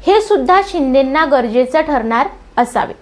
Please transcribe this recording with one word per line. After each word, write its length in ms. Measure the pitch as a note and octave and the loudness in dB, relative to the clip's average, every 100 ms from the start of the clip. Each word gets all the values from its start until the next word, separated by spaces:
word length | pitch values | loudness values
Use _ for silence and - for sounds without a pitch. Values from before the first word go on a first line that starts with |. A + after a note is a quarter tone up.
| - | 0
हे 140 | G#4 | 2
सुद्धा 400 | G#4+ G4+ B3+ F#4 G4 | 2 0 2 2 0
शिंदेंना 560 | F4 C4+ C4 C4+ C#4+ | -2 0 2 2 0
गरजेचं 560 | D#4+ C4+ A3+ A#3 B3+ D#4 | 0 0 0 0 0 0
ठरणार 480 | D#4 C#4 A3+ A#3 C#4+ - - - | 0 -2 -2 -2 -2 -8 -8 -4
असावे. 380 | B3 A3+ - - | -2 -4 -6 -10